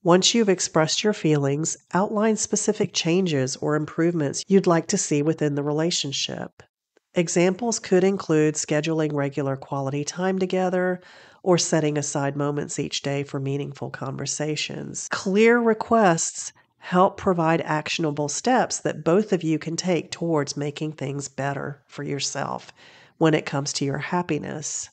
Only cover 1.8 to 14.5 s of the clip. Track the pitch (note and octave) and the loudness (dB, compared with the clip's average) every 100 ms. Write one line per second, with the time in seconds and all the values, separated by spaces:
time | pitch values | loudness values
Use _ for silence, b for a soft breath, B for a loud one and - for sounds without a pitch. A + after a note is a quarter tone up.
1.8 | _ F3 G#3 G#3+ A3 G#3+ - G3 - G3+ | _ -2 0 0 2 0 -2 -2 -2 -2
2.8 | F3 - D#3+ F3 F#3 C#3+ C3 - D3+ D3+ | -2 0 0 2 2 0 0 -2 -2 0
3.8 | D3+ - E3 E3+ C#3 - - F#3+ F3+ E3 | -2 0 0 2 -2 -4 4 4 6 2
4.8 | D#3+ F#3+ - D3 D3 D#3+ D3+ C#3+ C#3+ D3 | 2 -2 0 2 2 2 0 0 -2 0
5.8 | E3+ E3+ C#3+ C3+ - B2 - - - _ | 0 -2 -4 -4 -6 -6 -12 -14 -20 _
6.8 | _ _ _ F3+ E3 F#3 F3+ F#3 A#3+ - | _ _ _ -2 0 4 4 2 -4 -4
7.8 | - F#3 F#3+ G3 - D#3 D3+ D3+ - D3+ | 2 4 4 0 2 4 4 0 -2 0
8.8 | D#3 D#3+ D#3 D3 C#3 C#3 C#3 C3+ - C#3 | 0 0 0 0 -2 -2 -2 -4 -6 -4
9.8 | C3+ C#3+ D3 E3+ F#3 F#3+ F#3 F#3 F#3 F#3 | -4 -4 -6 -4 -2 0 0 0 0 0
10.8 | F#3 F3+ B B B B F#3+ E3+ - E3 | 0 -2 B B B B 2 2 4 2
11.8 | D3+ D3 C#3 D3+ C#3 C#3+ C#3+ D3 - - | 2 0 -2 -2 -2 -2 -2 -2 -6 -6
12.8 | D3+ - C#3+ C#3 C#3 C#3 C3+ C#3 C#3+ C#3 | -6 -4 -4 -4 -4 -4 -4 -4 -6 -10
13.8 | C3 - C3 C3+ C#3 - D3+ | -10 -8 -8 -6 -6 -4 -4